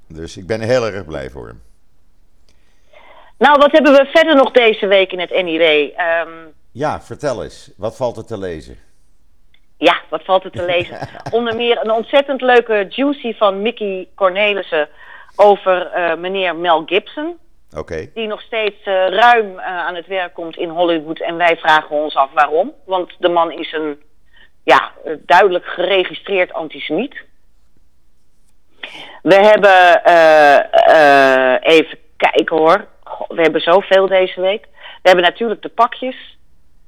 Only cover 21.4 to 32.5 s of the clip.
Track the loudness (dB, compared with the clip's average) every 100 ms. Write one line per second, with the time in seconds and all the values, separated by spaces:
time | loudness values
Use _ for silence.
21.4 | 0 0 0 0 0 -6 -4 -2 -2 -2
22.4 | -2 -2 -4 -8 -8 -6 -6 -6 -2 0
23.4 | -2 -6 -10 -8 -8 -10 -18 -20 -20 -20
24.4 | -20 _ 2 2 2 -12 -12 -10 2 4
25.4 | 4 0 -8 -8 -2 -2 -4 -8 -6 -4
26.4 | -4 -6 -12 -12 -8 -6 -6 -12 -20 -20
27.4 | -20 _ _ -20 -20 _ -20 -20 -20 _
28.4 | -20 -20 -20 -20 -20 -20 -20 -8 2 4
29.4 | 6 6 6 6 6 6 4 6 6 6
30.4 | 6 4 4 2 6 6 6 6 4 2
31.4 | 2 0 2 2 2 -8 _ -4 -2 0
32.4 | -2